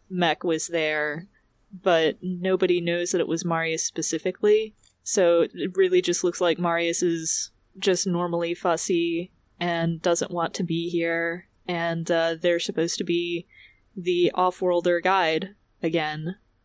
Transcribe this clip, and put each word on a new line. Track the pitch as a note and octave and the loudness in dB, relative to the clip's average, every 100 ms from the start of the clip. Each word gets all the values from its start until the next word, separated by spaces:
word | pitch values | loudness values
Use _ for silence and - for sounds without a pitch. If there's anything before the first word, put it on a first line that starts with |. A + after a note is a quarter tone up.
| - | -8
mech | F3+ E3+ D#3 | -2 0 0
was | F3+ D#3+ - | 0 -2 -2
there, | E3+ D#3 D3+ D3+ D3+ F#3 _ _ _ _ | -2 -2 -2 -4 -6 -12 _ _ _ _
but | F#3+ F#3+ E3 D#3+ - | -6 2 4 2 0
nobody | F#3 F3+ F#3 F#3 F#3 F3 | -6 -4 0 2 2 2
knows | E3+ F3 F3 | 0 -2 0
that | F3+ | 0
it | - | 0
was | E3 | -2
Marius | F3 E3 E3 D#3+ | -2 -2 -2 -4
specifically. | - - F3 D#3+ F#3 F3+ G#3 G#3 A3 _ _ _ | -4 -6 -4 -4 -4 0 4 4 2 _ _ _
So | - - F3 E3+ | -4 2 4 4
it | E3 F3+ F#3+ F#3 | 2 0 -4 2
really | F#3 F3+ | 4 4
just | F#3 E3+ | 2 0
looks | F3+ E3+ | 0 0
like | F3 E3 | 0 0
Marius | F3 E3+ E3+ E3 | 0 0 0 0
is | F3+ E3 D#3+ - - _ _ - | 0 0 -2 -4 -6 _ _ -4
just | G3 F3+ F#3+ | 0 0 0
normally | F3 F3 E3+ E3+ | 0 -2 -2 -4
fussy | E3+ F3+ E3 - F3 E3+ E3+ F#3 _ _ - | -2 0 0 0 0 0 -2 -6 _ _ -6
and | F3 E3+ E3 E3 | -4 0 -2 0
doesn't | F3+ E3+ - | 0 0 0
want | F3 E3 - | -2 -4 -4
to | |
be | E3+ E3 E3+ | -2 -2 -2
here, | E3+ E3 E3+ E3+ F3 - _ - | -2 0 -2 -2 -6 -12 _ -6
and, | F3 E3+ E3 E3 | -4 -2 -2 0
uh, | E3+ E3 E3 | 2 2 2
they're | F3 E3+ | 2 2
supposed | - - E3+ - | 0 -2 -2 -2
to | |
be | F3+ F3 F3 E3+ - - - _ _ G3+ | -2 -2 -2 -6 -8 -20 -20 _ _ -8
the | F3 F3 F3+ - | -2 2 2 2
off-worlder | F#3 - F3+ F3 F3 E3+ | 0 0 0 2 2 2
guide | F#3 F#3+ E3 D#3+ F#3 - _ - | 2 2 2 0 -4 -14 _ -6
again, | E3+ D#3+ D3+ D3+ D#3 G3 _ _ | -2 -2 -2 -6 -8 -10 _ _